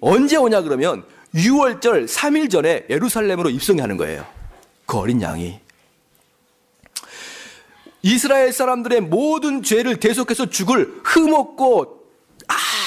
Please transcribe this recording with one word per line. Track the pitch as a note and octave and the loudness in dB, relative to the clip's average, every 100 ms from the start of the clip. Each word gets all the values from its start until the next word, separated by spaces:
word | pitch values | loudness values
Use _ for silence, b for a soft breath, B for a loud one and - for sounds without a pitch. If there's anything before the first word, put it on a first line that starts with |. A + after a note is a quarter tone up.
언제 | B2 A3 C#4+ D#4 | 2 2 4 2
오냐 | A#3+ G#3 | 4 2
그러면 | D#3+ C3 E3+ A2 - b b | 0 0 0 -2 -8 b b
유월절 | D#3+ G#3 C#4 C4 - A#3 E3 A2+ | 0 2 4 2 0 0 2 0
삼 | - D4 D4+ | -2 0 0
일 | C#4 | 2
전에 | F3 D#3 D#3 - | 2 2 0 -2
예루살렘으로 | C#3 A#3 A3+ G#3 F3+ E3 | -2 0 0 -2 0 -2
입성하는 | B2+ - E3+ A#2 F2+ | -2 0 0 0 -4
거예요. | D#2 D2+ D2 - - - _ _ - | -4 -6 -12 -18 -20 -20 _ _ -8
그 | A2 | -4
어린 | F#2 A#2+ | -2 -2
양이. | - E2 F2 G2 _ _ _ _ _ _ _ _ _ _ _ _ _ - B B B B B B B B B _ | -2 -6 -8 -12 _ _ _ _ _ _ _ _ _ _ _ _ _ -18 B B B B B B B B B _
이스라엘 | F#3 A#3+ C#4 C4+ B3+ | 0 2 2 4 2
사람들의 | B3 B3+ B3 A#3+ A#3+ | 2 -2 -2 0 0
모든 | E3 F#3+ D4+ D#4 D4+ C4+ | 2 0 0 0 -2 -4
죄를 | F3 A3 B3 G#3+ | 0 0 0 0
대속해서 | G#3+ A#3+ D3+ - G#3+ | 0 0 -2 -4 -4
죽을 | - F#3+ C4 - - | -4 0 0 0 -4
흠없고 | - E4 D#4 D4+ D#4+ - C4 G#3 C#3 - _ _ _ - - - - - | -2 2 2 2 0 0 2 2 0 -10 _ _ _ -16 -8 -4 -4 -4